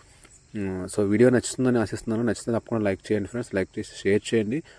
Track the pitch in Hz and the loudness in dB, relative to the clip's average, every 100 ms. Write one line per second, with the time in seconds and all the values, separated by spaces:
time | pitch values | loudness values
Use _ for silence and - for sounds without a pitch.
0 | - - - - _ 107 98 92 92 - | -18 -20 -20 -20 _ -8 -6 -6 -4 -2
1 | 101 107 123 123 - - 127 123 104 107 | 2 6 6 6 2 -2 0 2 0 -4
2 | - 110 120 98 - 113 - 113 104 95 | -4 -2 -2 -2 -2 -4 -2 -2 0 -2
3 | - 107 98 120 123 98 95 - 104 - | -2 -4 -2 -8 -6 -4 -4 -6 -12 -4
4 | 98 104 - 117 104 143 - | 0 2 2 0 0 -2 -6